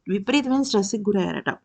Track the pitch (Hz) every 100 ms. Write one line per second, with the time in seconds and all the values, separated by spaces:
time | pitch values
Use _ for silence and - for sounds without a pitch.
0 | - 202 196 285 254 269 269 208 196 220
1 | 202 196 175 156 - -